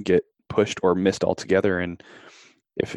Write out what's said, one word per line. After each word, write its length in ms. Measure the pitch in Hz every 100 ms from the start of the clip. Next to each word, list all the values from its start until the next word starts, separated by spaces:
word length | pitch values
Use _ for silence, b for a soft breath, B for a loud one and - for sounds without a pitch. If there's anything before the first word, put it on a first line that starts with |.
get 200 | 95 90 - _ -
pushed 280 | - 107 -
or 120 | 92
missed 300 | 90 95 95
altogether. 560 | 90 90 - 95 101 90
And 220 | 87 87 B B B B B B _ -
if, 180 | -